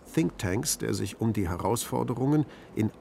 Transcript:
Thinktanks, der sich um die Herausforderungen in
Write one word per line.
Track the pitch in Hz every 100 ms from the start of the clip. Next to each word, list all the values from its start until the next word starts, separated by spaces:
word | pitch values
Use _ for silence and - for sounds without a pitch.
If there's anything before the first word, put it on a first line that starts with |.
| -
Thinktanks, | - 170 - 90 101 - -
der | -
sich | 104 104 -
um | 113
die | 104 90
Herausforderungen | 87 92 120 - 123 120 123 135 151 151 - - -
in | 110 -